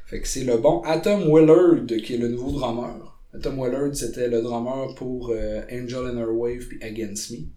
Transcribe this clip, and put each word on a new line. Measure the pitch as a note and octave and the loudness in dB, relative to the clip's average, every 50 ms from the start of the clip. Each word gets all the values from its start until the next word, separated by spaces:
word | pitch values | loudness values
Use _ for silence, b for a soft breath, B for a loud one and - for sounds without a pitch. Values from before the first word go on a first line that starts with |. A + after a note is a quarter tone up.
| B | B
Fait | - - - | -10 -8 -6
que | - - | -6 -4
c'est | - C3+ C3 | -4 -2 0
le | B2 A#2+ | 0 2
bon | A2+ A#2 D3 E3+ E3+ - | 4 4 4 4 2 2
Atom | D3+ D#3+ E3 - G3+ G3+ G3 F3 D3+ | 0 0 0 2 2 2 2 4 6
Willard | D3+ D#3+ D#3+ D#3 D#3+ F3 F#3 E3+ E3 C3+ A#2+ A#2 A2+ A2+ G#2+ | 8 8 10 10 10 10 8 8 6 6 4 0 -4 -4 -4
qui | - B2+ | -4 -4
est | A#2 | -2
le | A#2+ A#2 | -2 -2
nouveau | A#2+ B2 B2+ C#3+ C#3+ | -2 -4 -4 -4 -4
drummer. | C#3 B2+ A#2+ A2+ A#2 - F#2 F2+ - - - - - - - - | -2 -2 -2 -4 -4 -6 -8 -10 -12 -16 -18 -20 -20 -20 -20 -12
Atom | - - - C3 C3+ | -8 -6 -6 -4 -4
Willard, | B2+ B2 B2+ C#3 C#3+ C#3+ C#3 | -2 -2 -2 0 -2 -2 -2
c'était | - B2+ A2+ - B2+ B2 A#2+ | -4 -6 -6 -4 -4 -2 0
le | A#2+ A2+ | 0 0
drummer | A#2 A#2+ A#2 A#2 A#2 B2 C3 C3+ C3+ - - | 0 0 -2 -4 -4 -4 -4 -4 -6 -8 -8
pour, | - C3 B2+ B2+ B2 A#2+ A#2+ A2+ | -8 -8 -8 -8 -6 -4 -4 -4
euh, | G#2+ G#2+ G#2+ G#2+ G#2+ - - | -2 -2 -4 -4 -6 -8 -8
Angel | B2 B2 B2 A#2+ B2+ B2+ B2+ | -8 -8 -8 -8 -6 -6 -6
in | B2+ A#2+ A#2+ | -6 -4 -4
Her | A#2 A2+ A2+ | -4 -2 -2
Wave | A2+ A#2+ A#2+ B2 B2 B2 - | -2 -2 -4 -4 -6 -10 -12
puis | - - - | -12 -12 -12
Against | A2 G#2+ A2 G#2+ G2 G2 - - - A#2+ | -10 -8 -8 -8 -8 -8 -8 -10 -10 -10
Me. | - D#3+ - - | -10 -12 -12 -14